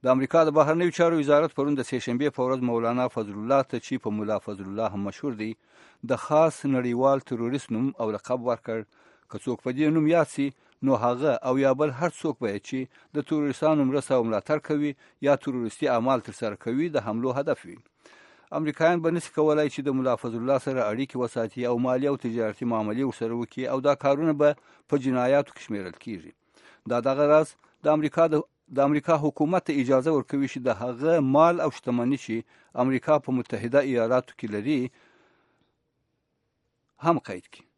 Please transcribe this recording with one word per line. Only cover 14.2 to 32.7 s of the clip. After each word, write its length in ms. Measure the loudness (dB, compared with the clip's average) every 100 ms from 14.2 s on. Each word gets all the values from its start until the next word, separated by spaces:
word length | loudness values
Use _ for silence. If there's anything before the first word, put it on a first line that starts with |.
| 2
ملاتړ 300 | -2 -2 -4 -2
کوي 220 | -2 -2 -6 _ _ 0
یا 60 | 2 0
تروریستي 440 | -4 -6 -4 0
اعمال 320 | 0 2 -2 -2
ترسره 340 | -8 -8 -6 -6
کوي، 240 | -4 -2 -4
د 20 | -4
حملو 300 | -4 -4 -4
هدف 260 | -4 -4 -6
وي. 120 | -20 _ _ -20 -20 -20 _ _ -4
امریکایان 420 | -4 2 2 2 0
به 120 | -2
نسي 140 | -6 0
کولای 320 | 2 2 0
چې 120 | -2 -4
د 100 | -2
ملا 160 | 0 -2
فضل 160 | -4 -6
الله 160 | 0 0 0
سره 140 | -2 -2
اړیکې 240 | -2 -6 -4
وساتي 460 | -4 -4 -6 -4 -2
او 60 | 0 0
مالي 220 | 0 0
او 40 | -2 -4
تجارتي 400 | -4 -4 -4 -4
معاملې 380 | -2 -2 -4 -4
ورسره 240 | -4 -6 -6
وکړي 260 | -8 -6 -4
او 60 | -2 0
دا 60 | 0 2
کارونه 280 | 2 0 2
به 80 | 2 2 _ _ _
په 60 | -2 0
جنایاتو 480 | 0 2 2 0
کې 80 | -10 -10
شمیرل 320 | -8 -8 -14
کیږي. 280 | -12 -12 -14 -20 _ _ -20 _ -4
دا 60 | -2 0
دغه 160 | 2 6
راز 140 | 6 4 -6 _ _
د 40 | 0 2
امریکا 260 | 0 2 2
د، 20 | 2 -2 _ _ 0
د 40 | 2
امریکا 260 | 2 2 2 2
حکومت 340 | 0 0 0 0
ته 140 | -2
اجازه 300 | 2 2 4
ورکوي 340 | 0 0 -4 -4
چې 60 | -2 -2
د 20 | -2
هغه 320 | -4 -4 0 2 4 6
مال 200 | 6 4 -2
او 40 | -4
شتمني 400 | -4 -2 0 -2 -4
چې 100 | -8 -8 _ _